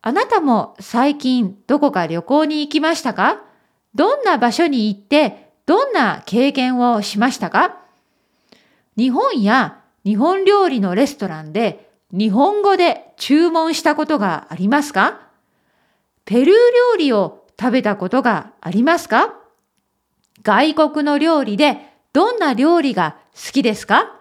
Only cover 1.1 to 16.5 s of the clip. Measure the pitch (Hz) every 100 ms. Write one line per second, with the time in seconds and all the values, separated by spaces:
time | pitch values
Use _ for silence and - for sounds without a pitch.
1.1 | 285 262 254 190 - - 294 285 240 160
2.1 | 170 165 285 311 302 294 302 311 330 254
3.1 | 175 214 440 - _ _ _ _ - 370
4.1 | 571 440 285 240 226 330 262 214 202 _
5.1 | 294 269 - _ _ - 370 554 403 220
6.1 | 156 - 196 269 277 254 254 247 226 202
7.1 | 202 247 247 175 202 359 - _ _ _
8.1 | _ _ _ _ _ _ _ _ - 254
9.1 | 262 523 339 202 254 170 - _ _ 190
10.1 | 208 302 392 381 403 370 262 190 185 277
11.1 | - 190 156 156 170 226 - _ _ _
12.1 | 180 214 202 294 415 403 370 349 - -
13.1 | _ - 294 339 330 320 320 311 302 311
14.1 | 302 196 160 - 165 196 285 294 190 254
15.1 | - _ _ _ _ _ _ _ _ _
16.1 | _ - 233 285